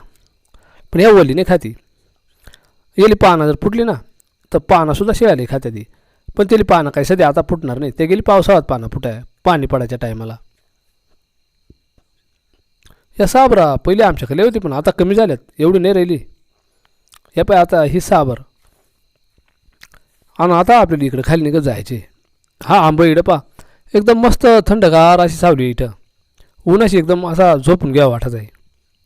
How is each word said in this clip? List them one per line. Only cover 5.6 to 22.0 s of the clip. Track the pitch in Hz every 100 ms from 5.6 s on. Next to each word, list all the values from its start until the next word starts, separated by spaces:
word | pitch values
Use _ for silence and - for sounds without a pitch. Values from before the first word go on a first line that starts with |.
| 127
ही. | 110 110 _ _ _ - -
पण |
त्याला | 202 220
पानं | 208 170 147
काही | 147
सध्या | 131 185 156
आता | 151 156
फुटणार | 170 156 123
नाही, | 143 120
ते | 160
गेली | 196
पावसाळ्यात | 214 196 180 185
पानं | 147 127 113
फुटाय, | - 123 110 120 _
पाणी | 185 165 135
पडायच्या | 135 117 120
टायमाला. | 117 113 113 113 _ _ _ _ _ _ _ _ _ _ _ _ _ _ _ _ _ _ _ _ _ _ _ _ _ _ _ -
या | 196
साबरा | 262 262 214 156
पहिले | 131 - 202
आमच्याकडे | 208 151 135 151
होती, | 226 220
पण | 170
आता | 135 165
कमी | - 180
झाल्यात, | 202 214 131 - -
एवढी | 156 190
नाही | 180
राहिली. | 190 175 156 - _ _ _ _ _ _ _ _ _ _ -
हे |
पाय, | 170 190
आता | 175 175
ही | 147 170
साबर. | - 180 139 120 - _ _ _ _ _ _ _ _ _ _ _ _ _ - _ _ _ _ -
आणि | 175
आता | 170 185 233
आपल्याला | 180 156
इकडे | 139 131
खाली | 131 165
निघत | 151 156
जायचे. | 139 107 101 120